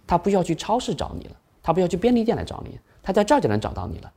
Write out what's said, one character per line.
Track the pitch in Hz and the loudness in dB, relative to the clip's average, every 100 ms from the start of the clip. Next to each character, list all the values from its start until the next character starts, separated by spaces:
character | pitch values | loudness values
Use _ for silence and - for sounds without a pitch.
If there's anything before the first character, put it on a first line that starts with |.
| - | 0
他 | 175 | 0
不 | 196 | 4
需 | 196 | 2
要 | |
去 | 170 | 2
超 | 156 - 233 | -2 -2 -2
市 | - | -2
找 | 156 - - | -4 -6 -8
你 | - | -12
了， | - _ _ | -20 _ _
他 | - | 0
不 | 165 | 2
需 | |
要 | 175 | 2
去 | 175 | 2
便 | 233 | 2
利 | 240 | 2
店 | 226 147 | 2 0
来 | |
找 | 82 - - | -4 -10 -12
你， | 117 _ _ | -16 _ _
他 | - | 0
在 | 196 | 2
这 | 208 | 4
儿 | 285 | 4
就 | 139 | 4
能 | 104 | 0
找 | 104 | -2
到 | 92 90 | -6 -8
你 | 80 | -10
了。 | - | -14